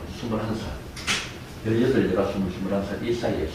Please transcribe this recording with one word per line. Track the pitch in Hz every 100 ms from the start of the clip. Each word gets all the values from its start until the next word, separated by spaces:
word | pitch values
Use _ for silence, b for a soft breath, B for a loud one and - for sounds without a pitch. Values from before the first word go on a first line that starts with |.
| - -
스물한 | 120 110 110 110
살. | - - - - - - - - - - 110
열여덟, | 113 127 107 92
열아홉, | 92 98
스물, | 98 92
스물한 | - 95 98
살 | 98 101
이 | 117
사이에 | 120 - - -